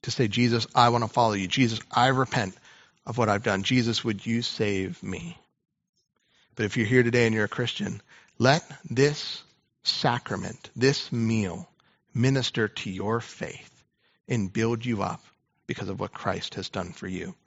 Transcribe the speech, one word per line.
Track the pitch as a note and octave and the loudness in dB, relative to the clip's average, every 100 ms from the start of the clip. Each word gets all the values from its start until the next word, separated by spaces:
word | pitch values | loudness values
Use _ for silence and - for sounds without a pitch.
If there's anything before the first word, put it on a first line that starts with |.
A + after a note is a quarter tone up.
to | - | -6
say, | - A#2 | 0 0
"Jesus, | A2 A#2+ A#2 - | 2 2 2 2
I | - A#2+ | 4 6
want | A#2 | 4
to | A#2 | 0
follow | - A2+ | 2 2
you. | G#2 F#2 | 2 -2
Jesus, | - A#2+ A2 - | 2 2 0 -2
I | - B2+ | 2 4
repent | C3 C3 C3+ G2 - - - _ _ - | 4 0 0 -2 -6 -20 -20 _ _ -8
of | A#2 | 0
what | A2 | 2
I've | G2+ | 2
done. | A2 G2 | 2 0
Jesus, | G2+ B2+ A#2 A2 | 2 2 2 0
would | A#2 G2+ | -2 -4
you | - A#2 | -2 -4
save | A2 - G#2+ F#2+ F#2+ F2 | -4 -2 -2 0 -4 -6
me?" | F#2+ F2+ E2+ - _ _ _ _ _ _ _ _ _ _ _ - | -10 -10 -10 -16 _ _ _ _ _ _ _ _ _ _ _ -4
But | G#2 | -2
if | B2 | 0
you're | G#2 | 4
here | B2+ | 4
today | A#2+ B2 A#2 | 4 4 4
and | |
you're | A2 | 2
a | G#2+ | 0
Christian, | - A#2+ - G3+ G#2+ _ - _ _ | -2 -4 -4 -6 -8 _ -20 _ _
let | A#2+ D#3 - - | 4 4 0 -18
this | - A#2+ C#3+ D3 - - - _ _ _ | -6 2 2 2 -8 -10 -14 _ _ _
sacrament, | - - C#3+ A#2+ - F#2+ F#2 - - - | -4 0 0 0 -4 -6 -6 -10 -14 0
this | B2+ C#3+ - | 2 2 -4
meal, | A#2+ A2+ A2 G2 F2 - _ _ _ _ | -2 0 0 -2 -6 -14 _ _ _ _
minister | - B2+ C3+ A#2+ - G#2+ | 2 2 2 0 0 -2
to | - G#2+ | -2 -8
your | F#2 G2+ A2+ | -6 -2 -2
faith | - - - - - _ _ _ _ _ - | -4 -12 -12 -12 -20 _ _ _ _ _ -4
and | B2 F#2+ | -2 -2
build | A2+ A2+ A#2 | 0 0 -2
you | B2 G#2+ | -4 -2
up | F#2+ - _ _ _ _ - | -4 -6 _ _ _ _ -10
because | - F#2+ | -8 -6
of | F#2+ | -6
what | F#2 | -6
Christ | - G2+ F#2 - - | -6 -6 -4 -8 -10
has | F2+ | -8
done | G2 F#2 | -8 -8
for | - F#2 | -10 -10
you. | F2+ F2 F2+ | -8 -10 -14